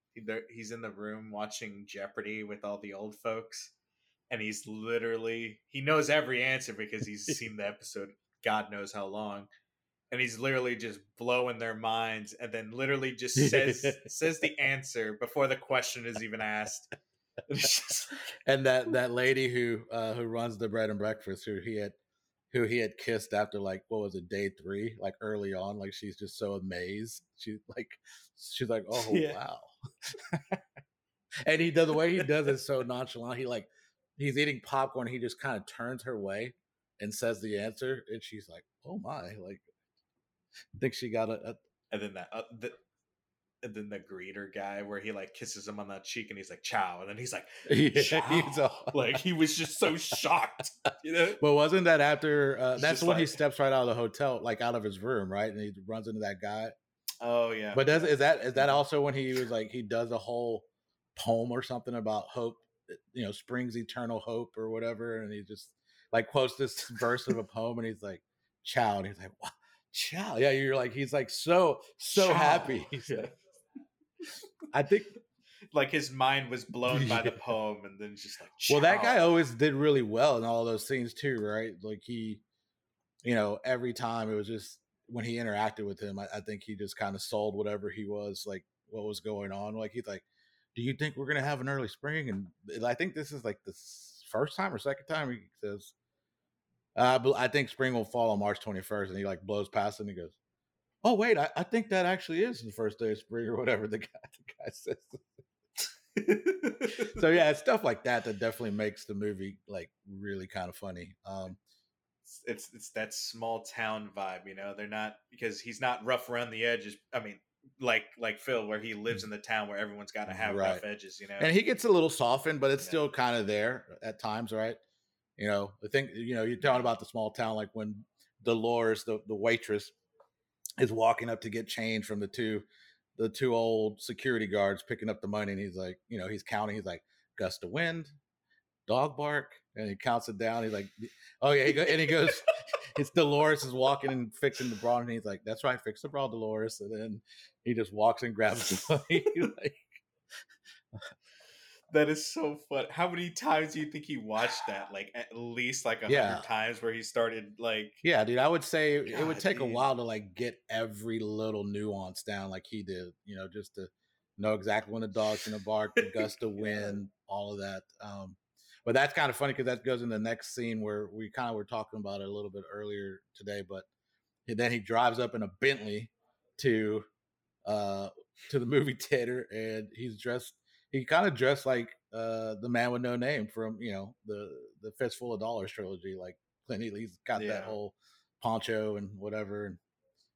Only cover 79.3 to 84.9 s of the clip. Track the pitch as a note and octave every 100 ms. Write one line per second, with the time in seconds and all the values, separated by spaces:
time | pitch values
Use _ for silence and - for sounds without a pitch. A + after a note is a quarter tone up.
79.3 | E3+ C#3+ A#2 D3+ C#3 D3+ C#3 A2 A2+ C#3+
80.3 | A#2+ A2+ A#2 A#2 A2 - C3+ A#2 - C#3+
81.3 | A#2+ G#2 G#2+ A2+ F2 G#2+ G#2 - A#2+ A2
82.3 | G#2+ _ _ _ _ _ _ _ _ A#2+
83.3 | A#2 G#2 G#2 B2+ B2 B2 A#2 A#2 A2+ A2
84.3 | G#2+ G#2 A2 - - _